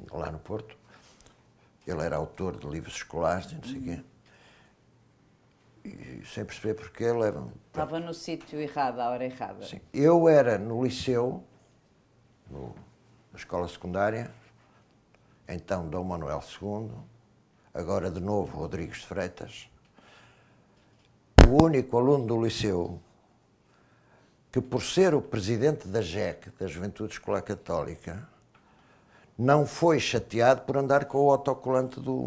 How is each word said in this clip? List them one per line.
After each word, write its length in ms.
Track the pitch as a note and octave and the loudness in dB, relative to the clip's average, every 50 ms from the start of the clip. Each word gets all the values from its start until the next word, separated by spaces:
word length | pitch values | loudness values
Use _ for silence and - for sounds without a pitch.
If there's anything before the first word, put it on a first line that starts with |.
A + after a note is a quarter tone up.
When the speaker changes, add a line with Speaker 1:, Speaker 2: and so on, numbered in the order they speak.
| - - | -18 -14
Speaker 1:
lá 220 | - D#2+ D#2+ - D#2 | -10 -8 -8 -8 -8
no 80 | D#2 | -10
Porto. 400 | - - G#2 G#2+ - - - - _ - - - - - - - - - - _ _ _ _ _ _ _ _ _ - | -10 -8 -8 -8 -10 -12 -20 -20 _ -20 -20 -20 -20 -20 -20 -20 -20 -20 -20 _ _ _ _ _ _ _ _ _ -10
Ele 160 | - F2 D#2+ D2+ | -8 -6 -4 -4
era 120 | E2+ D2 | -4 -2
autor 400 | D2 D2+ D2+ - - F#2 F#2 - | -4 -6 -6 -8 -8 -6 -6 -6
de 120 | - - D2 | -8 -10 -10
livros 260 | D2 D#2+ - - - | -10 -10 -10 -10 -12
escolares 560 | - - - - D#2+ E2 D#2+ F2 F#2 - - | -14 -14 -10 -6 -2 -2 0 -2 -2 -4 -10
e 40 | D3+ | -14
não 80 | D#3+ - | -14 -12
sei 140 | A#3+ C4+ C#4 | -12 -10 -10
o 40 | C4 | -8
quê. 220 | - E2+ D2 - - _ _ _ _ - - - - - - - _ _ _ _ _ _ _ _ _ _ _ _ _ _ _ _ _ _ _ _ _ _ _ - | -8 -8 -10 -10 -16 _ _ _ _ -20 -20 -20 -20 -20 -20 -20 _ _ _ _ _ _ _ _ _ _ _ _ _ _ _ _ _ _ _ _ _ _ _ -18
E 400 | - - - - - - - - | -18 -18 -16 -16 -16 -16 -16 -16
sem 180 | - - - G#2+ | -14 -10 -10 -10
perceber 300 | G#2 - - - A2 A2 | -10 -10 -8 -4 -4 -4
porquê, 360 | - - - - - A2+ A#2 | -4 -6 -14 -8 -4 0 0
leva-me 400 | A#2 A#2 A2 G#2+ - D2 C2 A#1 - - - _ | 0 2 2 0 0 -2 -8 -12 -14 -18 -20 _
Speaker 2:
Estava 300 | - D#3 D#3 C#3+ D#3 E3 | -6 -6 -6 -4 -4 -8
no 140 | E3+ E3+ E3 | -8 -8 -10
sítio 480 | E3 - - E3 D#3+ - - - D3 | -12 -10 -8 -10 -10 -10 -10 -8 -8
errado, 400 | D3+ C#3+ C#3+ D3 C#3 B2+ A#2+ A#2+ | -8 -6 -4 -2 -2 -2 -2 -2
à 80 | B2 A#2+ | -2 -2
hora 140 | B2 B2 B2+ | -2 -2 -4
errada. 400 | B2+ B2+ - A#2 G2 G2 G2 - | -6 -6 -8 -10 -10 -10 -12 -14
Speaker 1:
Sim. 160 | - - - - - - | -14 -14 -16 -14 -8 -2
Eu 360 | - C#3 D#3 E3+ E3+ E3 E3 | 4 6 6 8 8 8 8
era 300 | D#3 D3 C3 A#2+ A2 G2 | 8 8 8 6 4 0
no 260 | G2 A2+ A#2 A#2 B2+ | 0 -2 -2 0 0
liceu, 580 | B2+ B2+ - - - B2+ A#2+ A#2+ B2 D#3 F#3 - - _ - _ _ _ _ _ _ _ _ _ _ _ _ _ _ _ _ _ - | 0 -2 -2 -2 0 2 2 2 0 -2 -6 -10 -16 _ -20 _ _ _ _ _ _ _ _ _ _ _ _ _ _ _ _ _ -16
no, 160 | - C#2 C2 A#1 - - - - _ _ _ _ _ _ _ _ - | -14 -12 -12 -12 -14 -16 -20 -20 _ _ _ _ _ _ _ _ -20
na 60 | - | -20
escola 280 | - - - F2+ F2 | -14 -6 -4 -4 -4
secundária, 640 | E2+ - - - F#2 F2+ F#2+ G2+ G#2+ A2 A2+ A#2+ - - - - - _ _ _ _ _ _ _ _ _ _ _ _ _ _ _ _ _ _ _ - | -4 -6 -10 -10 -6 -2 0 0 0 0 -2 -6 -10 -14 -20 -20 -20 _ _ _ _ _ _ _ _ _ _ _ _ _ _ _ _ _ _ _ -12
então 400 | F2 F2 D#2+ - G2 F2+ E2+ D#2+ | -12 -10 -6 -6 -6 -4 -4 -6
Dom 160 | D2+ F2+ F2+ | -6 -6 -6
Manuel 380 | F#2 F2+ E2 D#2+ C#2+ D2 D2 - | -4 -6 -6 -6 -6 -6 -8 -8
segundo, 600 | - - - - G2+ G#2 G#2 A2+ G#2+ A2+ - - - - - _ _ _ _ _ _ _ _ _ _ - | -10 -16 -10 -8 -8 -6 -6 -8 -10 -12 -14 -16 -20 -20 -20 _ _ _ _ _ _ _ _ _ _ -10
agora 380 | - F2 - G2 G2 - G2 | -10 -6 -4 -2 -2 -2 -4
de 100 | D#2+ F#2 | -6 -6
novo 380 | F2 G2 G#2 G#2 F2+ - - D2+ | -4 -2 -2 -2 -2 -2 -6 -8
Rodrigues 400 | D#2 D#2+ - E2 E2 - - - | -8 -8 -6 -8 -8 -8 -10 -14
de 80 | - | -14
Freitas, 600 | - F2+ F2 F#2 F2+ - - - - - - - - _ - _ _ _ _ - - - - - - - _ _ _ _ _ _ _ _ _ _ _ _ _ _ _ _ _ _ _ - - - A#2 | -10 -6 -6 -6 -6 -8 -12 -16 -16 -16 -16 -20 -20 _ -20 _ _ _ _ -20 -20 -20 -20 -20 -20 -20 _ _ _ _ _ _ _ _ _ _ _ _ _ _ _ _ _ _ _ 10 12 12 12
o 160 | B2+ D3 D#3+ | 12 10 8
único 320 | E3 D#3 C3+ B2 - - | 8 6 2 0 2 2
aluno 300 | A#2+ B2 C3 D3 C#3 B2 | 2 4 6 4 4 2
do 140 | A2 A#2 A2+ | 0 0 0
liceu 600 | A2+ A2+ - - A2+ G#2+ F#2+ F2 F2 - F2+ D#2+ - _ _ _ _ _ _ _ _ _ _ _ _ _ _ _ _ _ _ _ _ _ _ _ _ _ _ _ _ _ - | 0 0 0 0 0 0 0 0 -2 -4 -6 -10 -14 _ _ _ _ _ _ _ _ _ _ _ _ _ _ _ _ _ _ _ _ _ _ _ _ _ _ _ _ _ -4
que, 80 | C3 | -4
por 220 | - - - B2 - | -2 -2 -2 -4 -2
ser 320 | - - E3+ F#3+ F#3 D3+ | 0 2 4 4 6 4
o 80 | C#3 - | 2 0
presidente 640 | - - A2+ F#2 F#2+ A#2+ G#2+ A#2 D3+ - - - F#2 | -2 -4 -4 -2 0 0 2 2 2 2 0 -4 -4
da 140 | F#2+ A2+ A2 | -2 -2 -2
jec, 480 | E2 D#2+ G2+ G2 F#2 D#2+ - - - - - | -2 -2 -4 -4 -4 -6 -8 -12 -18 -12 -8
da 80 | - | -8
Juventude 480 | F#2+ - E2+ F2+ G2+ - - G#2+ G#2 - | -8 -6 -6 -8 -8 -8 -8 -8 -10 -10
Escolar 280 | - - - G2+ G2 F#2 | -10 -6 -4 -4 -4 -2
Católica, 840 | - G#2 F#2+ - - F2 E2 C#2+ C#2 E2 - - - E2 G2 - - - _ _ _ _ _ _ _ _ _ _ _ _ _ _ _ _ - - - _ - | -4 -8 -8 -6 -4 -4 -4 -4 -4 -8 -12 -12 -12 -12 -12 -12 -16 -20 _ _ _ _ _ _ _ _ _ _ _ _ _ _ _ _ -20 -20 -18 _ -2
não 260 | A2+ C3 C#3+ D3+ D3 | 2 4 4 4 4
foi 340 | A#2 - - - E3+ D#3+ C3 | 0 0 2 4 4 4 4
chateado 640 | - - - A#2 - - - A2+ A#2 B2 C3+ B2+ - | 2 0 -2 -2 -4 -2 0 4 6 6 6 4 2
por 140 | - C3+ | -4 -2
andar 300 | C#3 C#3 C3 C#3 C#3+ C#3+ | 0 2 4 4 2 2
com 100 | C#3 - | 2 0
o 140 | C#3 C#3 C#3+ | 2 4 4
autocolante 680 | C#3 C3+ C3+ - C3 C3 - C3 C3 B2+ C3 B2+ - - | 4 4 2 0 -4 -2 -2 0 0 0 0 -2 -6 -10
do 160 | B2+ C3+ C3 C3 B2+ | -6 -6 -4 -4 -4